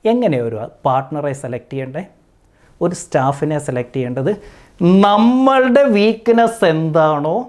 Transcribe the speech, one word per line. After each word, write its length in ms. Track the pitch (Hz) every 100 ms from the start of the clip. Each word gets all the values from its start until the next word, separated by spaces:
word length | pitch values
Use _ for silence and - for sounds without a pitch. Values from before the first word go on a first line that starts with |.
| 220
എങ്ങനെ 260 | 240 226 131 117
ഒരു 100 | 110 113 - 143
പാർട്ട്ണറെ 480 | 131 139 156 143 135
സെലക്ട് 280 | 127 120 -
ചെയ്യണ്ടേ, 300 | 135 131 143 190 _ _ _ _ _ _ _
ഒരു 100 | 175 180
സ്റ്റാഫിനെ 540 | - 151 131 139 151 151 143
സെലക്ട് 280 | 127 123 135
ചെയ്യേണ്ടത്? 380 | 123 127 135 208 - - - _ 175 190 202
നമ്മളുടെ 760 | 208 233 254 262 262 262 247 277 208
വീക്ക്നെസ് 680 | 214 220 - 233 233 226 180
എന്താണോ 600 | 160 160 160 156 147 151 196